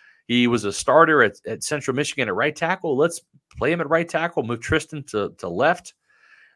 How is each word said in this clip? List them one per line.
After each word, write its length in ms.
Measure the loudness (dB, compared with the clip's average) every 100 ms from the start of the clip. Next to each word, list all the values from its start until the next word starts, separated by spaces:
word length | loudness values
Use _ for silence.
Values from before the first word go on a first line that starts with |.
| _ _ -2
He 200 | 2 2
was 180 | 2 -2
a 60 |
starter 500 | -4 4 6 6 6
at, 180 | 4 0 -10
at 180 | -8
Central 320 | -6 -4 -2 -2
Michigan 320 | -4 -4 -4
at 60 |
right 200 | -2 -4
tackle. 420 | -2 -4 -4 -2 2
Let's 260 | 2 0 -14 _ _ -4
play 160 | -2
him 80 | -2
at 80 | 0
right 180 | 0 0
tackle, 340 | -2 -2 -2
move 180 | -4 -6
Tristan 420 | -2 -2 -2 -10
to, 300 | -6 -4 -4 -6
to 100 | -8
left, 460 | 0 0 0 -6 -20 _ _ _ _ _